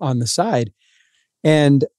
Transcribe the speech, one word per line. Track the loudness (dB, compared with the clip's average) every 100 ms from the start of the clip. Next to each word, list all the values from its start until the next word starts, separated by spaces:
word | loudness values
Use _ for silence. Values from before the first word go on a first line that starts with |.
on | -4 -4
the | -4
side. | -4 -2 -2 -4 -10 _ _ _ _ _ _
And | 0 2 4 2 0